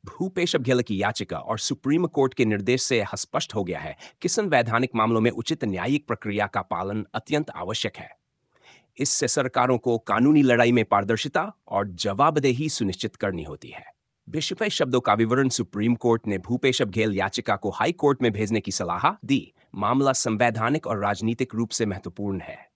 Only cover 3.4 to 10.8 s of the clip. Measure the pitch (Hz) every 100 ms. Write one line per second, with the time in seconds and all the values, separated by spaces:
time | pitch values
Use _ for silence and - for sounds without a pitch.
3.4 | - 107 90 87 78 - - _ - -
4.4 | 202 139 113 113 127 113 110 113 113 117
5.4 | - 160 113 92 101 143 - 110 107 101
6.4 | 104 104 92 85 95 107 101 - - 147
7.4 | 156 - 87 110 107 - 82 - _ _
8.4 | _ _ - - _ - 143 - 127 -
9.4 | 127 - 123 123 - 117 - 104 135 151
10.4 | 131 120 120 120